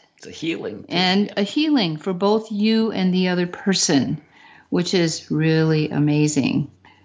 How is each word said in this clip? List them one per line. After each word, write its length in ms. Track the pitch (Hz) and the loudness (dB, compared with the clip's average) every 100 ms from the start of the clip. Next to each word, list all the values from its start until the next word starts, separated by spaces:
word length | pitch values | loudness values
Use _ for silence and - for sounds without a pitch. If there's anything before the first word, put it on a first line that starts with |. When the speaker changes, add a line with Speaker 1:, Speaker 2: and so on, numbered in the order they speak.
| _ _ | _ _
Speaker 1:
It's 100 | - | -20
a 40 | |
healing, 520 | - 160 185 - 147 | -10 -6 -6 -6 -10
too. 20 | - | -6
Speaker 2:
And 440 | 170 185 190 202 - | -2 2 2 0 -2
a 60 | |
healing 560 | 196 - 311 285 180 156 | -2 0 2 2 0 -2
for 160 | - | -4
both 380 | 180 196 220 220 | 0 0 0 -2
you 400 | 202 214 220 220 | -2 2 2 0
and 200 | - 185 | 0 0
the 160 | 180 185 | 2 0
other 200 | 180 180 | 0 -2
person, 720 | - - 185 - 143 120 147 - _ - - - | -4 -2 0 2 2 2 -4 -10 _ -20 -20 -6
which 240 | 175 175 | -4 0
is 380 | 190 170 160 - | 0 0 -2 -4
really 580 | 151 160 160 160 156 151 | 0 2 2 2 2 0
amazing. 800 | 147 147 147 151 147 120 147 151 - - _ | 0 0 2 2 2 0 0 -4 -10 -20 _